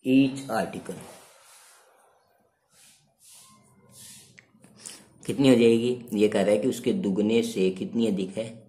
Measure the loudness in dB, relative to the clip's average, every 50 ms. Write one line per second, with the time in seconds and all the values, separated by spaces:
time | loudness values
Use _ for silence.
0 | _ 4 4 4 4 4 0 -8 -8 -6 -4 -4 -4 -6 -8 -12 -12 -12 -14 -14
1 | -16 -20 -20 -20 -20 -20 -20 _ _ -20 -20 -20 -20 -20 _ _ _ _ _ _
2 | _ _ _ _ _ _ _ _ _ _ _ _ _ _ _ _ _ _ _ _
3 | _ _ _ _ _ -20 -20 -20 -20 -20 -20 _ _ _ _ _ _ _ -20 -20
4 | -20 -20 -20 -20 -20 _ _ -20 _ _ _ _ -20 _ _ -20 -20 -20 -20 -20
5 | -20 _ _ _ -10 -8 -4 2 4 4 6 6 6 4 4 4 2 -2 -4 -6
6 | -8 -6 0 2 2 2 2 2 2 2 2 2 0 -2 -4 -2 -4 -4 -2 -2
7 | -2 -2 -2 0 0 2 2 0 0 -2 -2 0 0 -2 -2 -4 -10 -6 -2 -2
8 | -2 0 -2 -4 -6 -6 -8 -10 -10 -10 -12 -18 -20